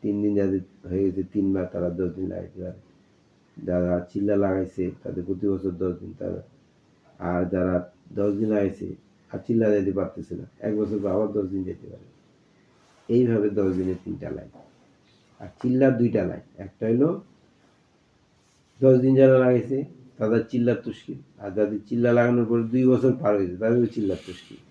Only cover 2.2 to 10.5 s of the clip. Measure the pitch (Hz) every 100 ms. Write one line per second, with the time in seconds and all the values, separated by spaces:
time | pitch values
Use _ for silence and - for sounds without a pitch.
2.2 | 92 90 87 92 90 90 _ _ _ _
3.2 | _ _ _ - - 90 90 87 87 101
4.2 | 101 101 101 95 92 - 92 90 95 92
5.2 | 90 92 101 95 95 87 92 87 92 -
6.2 | 92 90 - _ _ _ _ _ _ _
7.2 | 90 87 90 90 90 90 90 _ - -
8.2 | 101 101 110 107 98 - 90 - _ _
9.2 | _ 113 - 117 110 104 98 95 92 -
10.2 | - 87 90